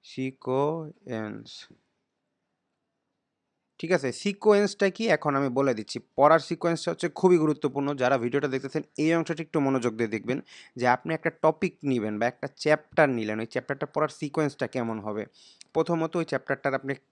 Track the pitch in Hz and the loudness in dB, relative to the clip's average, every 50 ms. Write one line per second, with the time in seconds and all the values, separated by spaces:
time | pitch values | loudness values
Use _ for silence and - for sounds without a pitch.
0 | _ - - - 131 135 131 _ - 127 127 135 143 147 160 165 160 151 - _ | _ -14 -8 -6 -6 -6 -8 _ -6 -2 0 0 0 0 -2 -6 -8 -12 -16 _
1 | _ - 123 110 110 107 107 107 - - - - - _ - _ _ _ _ _ | _ -10 -8 -8 -6 -8 -10 -12 -14 -16 -18 -20 -20 _ -20 _ _ _ _ _
2 | _ _ _ _ _ _ _ _ _ _ _ _ _ _ _ _ _ _ _ _ | _ _ _ _ _ _ _ _ _ _ _ _ _ _ _ _ _ _ _ _
3 | _ _ _ _ _ _ _ _ _ _ _ _ _ _ _ _ - 160 185 160 | _ _ _ _ _ _ _ _ _ _ _ _ _ _ _ _ -2 0 0 0
4 | 139 127 117 - - 202 196 202 - 214 208 202 208 196 - - 202 196 190 - | 0 -2 -4 -2 -4 -4 -4 2 4 4 6 6 4 0 0 0 0 0 0 -2
5 | 226 226 165 151 - 151 139 139 143 135 120 135 139 135 120 107 107 - - 117 | 0 0 2 2 2 0 0 0 0 0 0 0 0 0 0 -2 -6 -8 -10 -12
6 | - _ _ - 135 147 160 160 151 - 165 160 - 170 170 156 - 175 165 - | -12 _ _ 4 6 6 6 6 4 -2 -8 -2 -2 -2 -2 -2 -4 -6 -6 -4
7 | - 165 - - - 185 180 165 156 151 147 147 - 143 131 143 143 139 147 135 | -6 -6 -4 2 4 6 6 6 4 2 0 0 -2 -4 -2 -2 -2 -2 -2 0
8 | 127 127 139 127 117 123 131 143 139 139 127 135 131 135 - 156 - _ _ - | 2 2 2 2 0 0 0 0 -2 0 -4 -4 -6 -4 -6 -6 -8 _ _ -2
9 | 151 160 170 165 160 - 165 147 165 - - 160 143 135 135 131 117 123 110 110 | 0 2 2 0 0 -2 -6 -8 -8 -4 -2 0 2 2 2 2 0 -2 0 0
10 | 117 107 104 107 85 110 127 - - _ - - - - _ 123 120 123 127 - | -2 -2 -2 -6 -4 -4 -6 -6 -6 _ -20 -20 -20 -18 _ 0 2 2 2 2
11 | - 160 160 156 - 170 - _ - 156 156 - - 175 - _ - 139 131 120 | 0 -4 -6 -2 -2 -4 -4 _ 2 2 2 2 -4 -4 -4 _ -2 0 0 0
12 | 104 107 107 104 113 123 - _ - 143 _ - - 151 151 151 - _ - - | 0 -2 -2 -2 -2 -2 -2 _ -12 -12 _ -4 2 2 2 2 0 _ 2 4
13 | 156 139 127 117 110 107 107 110 113 - - 127 123 - 139 139 151 143 - 151 | 4 4 4 -2 -2 -4 -4 -4 -6 -4 -6 -6 -4 -4 -6 -6 -6 -6 -2 -2
14 | 151 147 - - 156 143 - 160 156 143 - - 135 117 - 131 117 113 110 110 | -2 -2 -2 -8 -10 -6 -2 0 0 0 0 -4 -6 -4 -4 -4 -4 -4 -6 -6
15 | 101 107 104 107 104 - _ _ - - _ _ - _ _ 160 160 160 170 165 | -6 -6 -6 -6 -8 -10 _ _ -20 -20 _ _ -20 _ _ -2 0 0 0 -2
16 | 160 160 - 175 160 - - 131 - - 139 - - 139 135 131 135 135 139 - | -2 -2 -2 -4 -4 -2 -4 -6 -2 -4 -6 -2 -2 -2 -2 -2 -4 -6 -8 -8
17 | _ _ | _ _